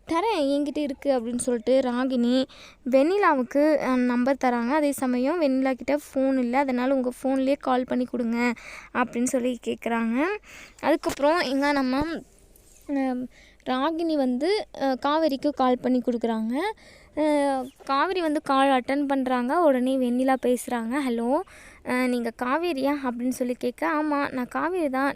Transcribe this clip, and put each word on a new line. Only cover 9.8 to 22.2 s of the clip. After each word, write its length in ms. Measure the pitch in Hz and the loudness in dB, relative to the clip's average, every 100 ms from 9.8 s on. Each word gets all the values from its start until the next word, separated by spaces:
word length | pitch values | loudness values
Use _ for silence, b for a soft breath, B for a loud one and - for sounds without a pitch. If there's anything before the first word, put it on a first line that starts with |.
| 226 226 226 240 339 415 B B B B | -2 -2 0 0 0 -2 B B B B
அதுக்கப்புறம் 580 | 254 320 - - 285 349 | 0 0 0 0 2 2
இங்க 320 | 254 269 285 | 0 0 2
நம்ம, 220 | 285 254 262 320 277 - _ - - - - - | 2 0 0 -2 -6 -10 _ -20 -20 -20 -18 -6
அஹ், 340 | 277 262 247 254 B B B - | -2 -2 -4 -8 B B B -6
ராகினி 500 | 254 294 330 339 302 | -2 -2 -2 -2 0
வந்து, 340 | 262 247 330 415 - - | 0 0 0 0 -4 -4
அஹ், 200 | 269 254 | -2 0
காவேரிக்கு 500 | 285 302 320 269 294 | 0 2 2 0 -2
கால் 320 | 285 254 247 | 2 0 2
பண்ணி 180 | 247 254 | 2 0
கொடுக்குறாங்க. 540 | 247 233 233 220 220 262 403 - B B B - | 0 -2 -2 -2 -2 -2 -4 -6 B B B -2
அஹ், 480 | 302 294 285 262 254 - | 2 2 2 0 -4 -12
காவேரி 360 | - 277 339 370 | -4 0 0 0
வந்து 220 | 320 302 | 0 -2
கால் 280 | - 269 277 | 0 2 4
அட்டெண்ட் 380 | 262 247 277 277 | 2 0 -2 0
பண்றாங்க. 440 | 277 254 247 247 330 | 0 0 -2 0 4
உடனே 360 | 320 254 254 262 | 4 4 2 0
வெண்ணிலா 400 | 240 247 262 262 | 0 0 2 2
பேசுறாங்க. 540 | 247 247 - 240 226 277 | 2 0 -2 -6 -2 -2
"ஹலோ, 300 | 262 233 233 302 381 B B B | -2 -2 0 -2 -2 B B B
அஹ், 220 | - 254 254 | -4 0 0
நீங்க 240 | 247 | 0